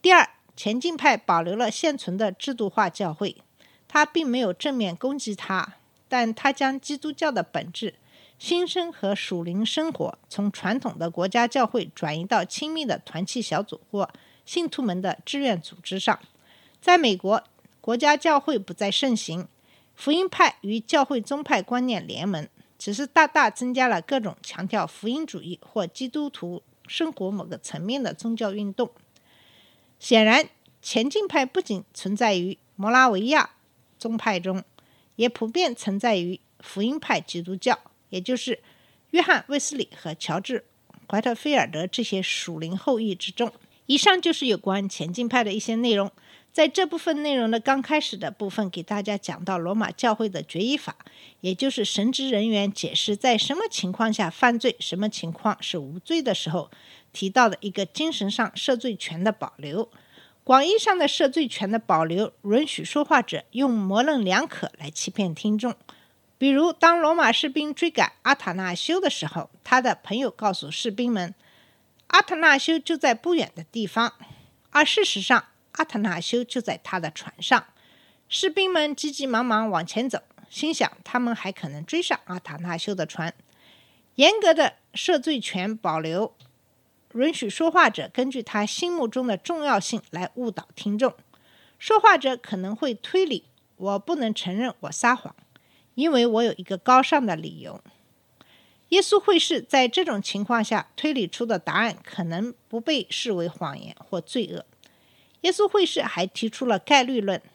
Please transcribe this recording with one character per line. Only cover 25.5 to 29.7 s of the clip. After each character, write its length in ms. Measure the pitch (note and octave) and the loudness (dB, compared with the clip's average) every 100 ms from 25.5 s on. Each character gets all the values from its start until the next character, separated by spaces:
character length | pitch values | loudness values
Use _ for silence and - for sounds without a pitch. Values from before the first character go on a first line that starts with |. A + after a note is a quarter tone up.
| F3+ | -14
或 240 | - A3 F3 | -6 -4 -4
基 200 | - C4 | -6 -8
督 220 | D4+ C#4+ | -6 -6
徒 320 | - F3 F3 _ _ - | -8 -10 -10 _ _ -12
生 240 | - D#4+ | -4 -4
活 200 | - F#3+ | -4 -6
某 120 | G3+ | -6
个 140 | E3+ - | -8 -12
层 240 | - - | -10 -8
面 220 | F#3 C4+ | -6 -4
的 100 | A3+ | -4
宗 220 | D#3+ A3+ A3+ | -4 -6 -2
教 180 | G#3+ | -2
运 180 | G#3 G3+ | -4 -6
动。 200 | F#3+ A#3 _ _ _ _ _ _ _ _ | -4 -4 _ _ _ _ _ _ _ _